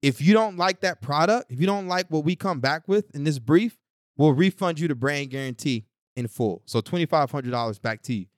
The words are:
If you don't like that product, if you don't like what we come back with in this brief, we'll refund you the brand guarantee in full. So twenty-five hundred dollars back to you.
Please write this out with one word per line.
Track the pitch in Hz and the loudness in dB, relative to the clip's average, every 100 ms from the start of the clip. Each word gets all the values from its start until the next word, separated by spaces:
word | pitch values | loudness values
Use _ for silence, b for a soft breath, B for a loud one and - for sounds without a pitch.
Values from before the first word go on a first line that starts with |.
If | 139 123 | 0 2
you | 147 | 4
don't | 214 220 180 | 6 4 0
like | 185 185 | -2 0
that | 190 170 | -4 -4
product, | - 147 170 233 - | -4 0 2 2 0
if | 123 | -2
you | 185 | 0
don't | 202 190 | 0 -2
like | 180 180 | -4 -2
what | 156 | -2
we | 151 180 | -2 -2
come | 196 156 | -4 -2
back | 131 156 - | -2 -2 0
with | 202 202 | -2 -2
in | 143 147 | -4 -2
this | 143 | -2
brief, | 113 160 226 - _ _ _ - | 4 4 4 -6 _ _ _ 2
we'll | 151 | 4
refund | 131 190 - 185 156 | 6 2 2 -4 -2
you | 165 | -4
the | 127 | -2
brand | 131 143 139 | -2 -2 -6
guarantee | 135 135 123 151 120 107 _ _ - | -8 -8 -6 -4 -4 -6 _ _ -8
in | 120 | -8
full. | - 113 90 - | -2 -2 -2 -4
So | - | -4
twenty-five | - 180 165 160 139 | -2 -4 0 0 0
hundred | 147 123 | -4 -4
dollars | 123 117 104 | -4 -4 -4
back | 117 110 | -6 -8
to | - | -6
you. | 117 90 | -6 -6